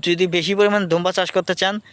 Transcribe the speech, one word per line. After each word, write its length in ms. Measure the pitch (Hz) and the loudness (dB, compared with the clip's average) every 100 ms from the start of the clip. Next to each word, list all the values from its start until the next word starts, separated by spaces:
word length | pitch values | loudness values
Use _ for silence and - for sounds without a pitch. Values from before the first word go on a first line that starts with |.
যদি 260 | 175 170 185 | -2 0 0
বেশি 280 | 170 160 202 | 0 0 2
পরিমাণ 320 | 208 208 180 | 2 2 0
ধোম্বা 240 | 170 180 | 0 0
চাষ 200 | 190 180 | -2 0
করতে 240 | 185 175 175 | -2 -2 -2
চান, 240 | 190 208 - | -2 -4 -12